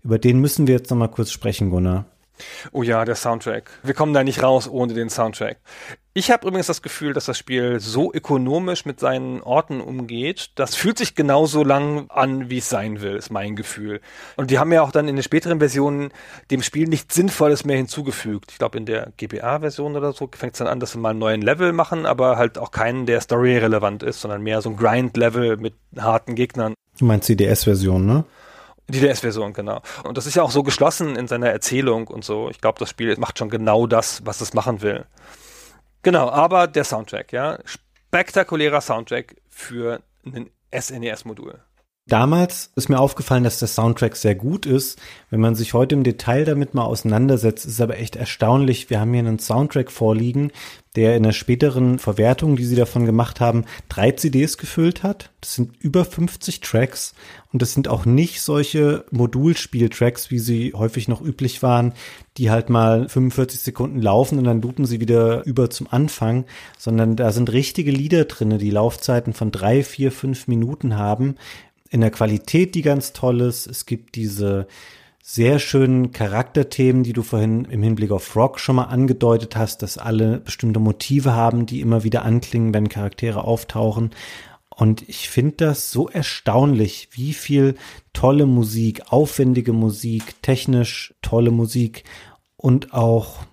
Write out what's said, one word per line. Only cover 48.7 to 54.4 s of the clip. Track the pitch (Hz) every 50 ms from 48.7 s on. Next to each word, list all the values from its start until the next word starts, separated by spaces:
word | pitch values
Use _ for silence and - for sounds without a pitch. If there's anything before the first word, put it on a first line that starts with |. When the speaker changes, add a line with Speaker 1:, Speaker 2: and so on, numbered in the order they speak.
| 120 - - -
Speaker 1:
Wir | 120 104
haben | 107 117 120
hier | 120
einen | 117 117 110 110
Soundtrack | - - 113 123 143 151 - 139 127 -
vorliegen, | - - 117 110 110 110 117 123 120 139 143 143 - - - - - - _ _ _
der | 113 110 110 117
in | 117
der | 107 110
späteren | 104 - - - 120 120 147 147 127 127 127 123 127 127
Verwertung, | - 117 98 104 110 117 131 - 160 156 143
die | 120 123
sie | 120 123
davon | 120 120 - - 123 120
gemacht | 113 110 113 113 - - -
haben, | 123 117 113 117 113 - - - - _
drei | - - 101 127
C | - - - 156
Ds | 131 131